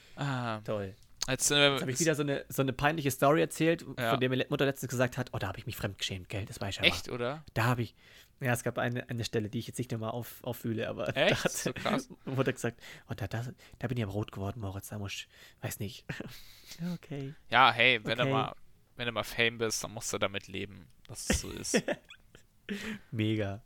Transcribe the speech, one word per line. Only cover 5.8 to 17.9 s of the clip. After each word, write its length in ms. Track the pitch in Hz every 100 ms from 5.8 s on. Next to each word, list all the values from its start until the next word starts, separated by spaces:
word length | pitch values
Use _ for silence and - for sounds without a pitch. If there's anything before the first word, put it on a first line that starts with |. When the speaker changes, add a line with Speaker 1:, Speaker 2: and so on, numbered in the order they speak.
| 107 95 - 95 90
Speaker 2:
gell? 160 | 101 104
Das 140 | -
war 80 | 101
ich 100 | -
aber.“ 80 | 165
Speaker 1:
Echt, 220 | - -
oder? 340 | 123 120 151 -
Speaker 2:
Da 120 | - 113
hab 140 | 123
ich, 160 | 117 - - - - -
ja, 140 | 131
es 100 | 120
gab 140 | - -
eine, 300 | 123 120 -
eine 140 | 123
Stelle, 260 | 113 120 107
die 100 | 117
ich 80 | 110
jetzt 100 | -
nicht 140 | 117
nochmal 200 | 113 110
auf-, 320 | 117 113 -
auffühle, 460 | - 117 120 110 113
aber 180 | 110 -
Speaker 1:
Echt? 160 | - 170
Speaker 2:
<laughs> 0 |
da 140 | 233
hat 80 | -
Speaker 1:
So 220 | - 170
krass. 360 | - - 139 - - -
Speaker 2:
Mutter 280 | 131 131
gesagt, 280 | 123 117 - - - -
„Oh, 40 | 107
da, 120 | 101
da, 160 | 110 123 - - -
da 80 | 117
bin 100 | 123
ich 60 |
aber 100 | 104
rot 180 | 98 107
geworden, 280 | - 98 107
Moritz, 280 | 101 98 -
da 80 | 107
muss 160 | 98
ich, 140 | - - - - -
weiß 180 | 107 -
nicht.“ 260 | 101 - -
<laughs> 60 | - - - - - - - 175 170
Okay. 400 | - 143 135 147 -
Speaker 1:
Ja, 220 | 117 131
hey, 280 | 117 123